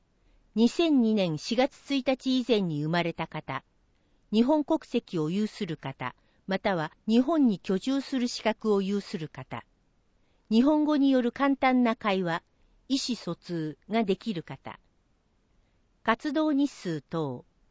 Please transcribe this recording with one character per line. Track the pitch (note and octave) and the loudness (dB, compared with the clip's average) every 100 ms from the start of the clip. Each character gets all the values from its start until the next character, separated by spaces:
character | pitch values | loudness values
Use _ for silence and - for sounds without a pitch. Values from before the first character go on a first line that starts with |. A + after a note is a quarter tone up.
| _ _ _ _ _ | _ _ _ _ _
二 | G#3+ A#3 | 2 2
千 | - E4+ C#4+ | 4 2 4
二 | A3+ | 4
年 | G#3+ F#3 D#3 | 2 0 -2
四 | - A#3 | -2 0
月 | C4+ - - | 0 -2 -6
一 | C#4 B3+ | -4 -2
日 | C4 C4 B3+ | -2 0 0
以 | A#3 | 2
前 | G#3+ | 0
に | F#3 D3+ | 0 -2
生 | D3+ | 0
ま | E3+ | 0
れ | E3+ | -2
た | E3 D#3+ | -4 -8
方、 | D#3 - C3 - _ _ _ _ _ _ | -10 -10 -10 -12 _ _ _ _ _ _
日 | G#3 | 2
本 | A#3+ D#4 | 4 2
国 | D4 A3 | 2 -2
籍 | - - - F3 | -2 -6 -4 -4
を | D3+ | -2
有 | F#3 G#3+ | -2 -4
す | - F#3+ | -4 -8
る | D#3 | -8
方、 | C#3 - B2+ - _ _ - | -10 -8 -10 -10 _ _ -6
ま | G3 | -4
た | G#3+ F#3 | 0 -2
は | D#3 - - | -2 -6 2
日 | A#3 | 2
本 | B3+ E4 C4 | 4 4 2
に | F#3+ | 2
居 | - F#3+ | -2 -2
住 | - C#4 | -2 -4
す | B3+ C4+ | -2 -4
る | A#3+ | -4
資 | - | -4
格 | A3 G#3+ A3 | -4 -2 0
を | G3+ | 0
有 | F#3+ G3+ | 0 -4
す | - F#3+ | -6 -8
る | D#3 | -10
方。 | - C3 - - _ _ _ _ _ _ _ - | -12 -14 -14 -14 _ _ _ _ _ _ _ 0
日 | A3 | 4
本 | C4 D4+ | 4 4
語 | D4+ D4+ | 2 2
に | C#4 | 4
よ | C4 | 2
る | A#3+ | 0
簡 | - C#4 C#4 | 0 -2 2
単 | C4 B3+ | 2 4
な | A#3+ A3+ | 2 0
会 | G#3+ F#3+ | -2 -2
話、 | F3 E3+ - _ _ _ - | -2 -4 -8 _ _ _ -6
意 | C4 - | -4 -4
思 | A#3 | -6
疎 | - | -6
通 | E3+ - F3 D#3 - - | -10 -8 -6 -6 -8 -4
が | A3 | -2
で | G3+ F#3+ | 0 -2
き | A3+ | -4
る | F3 | -8
方。 | - C#3 - - _ _ _ _ _ _ _ _ _ _ _ _ | -8 -14 -14 -18 _ _ _ _ _ _ _ _ _ _ _ _
活 | - A3+ D4+ | -2 0 0
動 | D4 D#4 | 0 0
日 | C#4 C#4+ | 2 0
数 | - F#3 D#3 | -2 -6 -6
等、 | - E3 D3 B2 - _ _ | -6 -6 -4 -8 -14 _ _